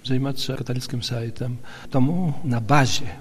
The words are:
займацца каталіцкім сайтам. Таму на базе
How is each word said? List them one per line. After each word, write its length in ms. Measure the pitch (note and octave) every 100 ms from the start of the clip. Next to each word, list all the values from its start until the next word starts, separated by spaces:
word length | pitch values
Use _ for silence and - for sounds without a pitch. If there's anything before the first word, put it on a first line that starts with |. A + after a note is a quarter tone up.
займацца 560 | - C3 C3+ C3+ - C3
каталіцкім 400 | B2+ B2+ - B2
сайтам. 640 | - A#2+ A#2 G#2+ A#2+ B2 - - - E3+
Таму 400 | C3 F3 F3 C#3
на 160 | - A#2
базе 480 | A2 C#3+ B2+ - - -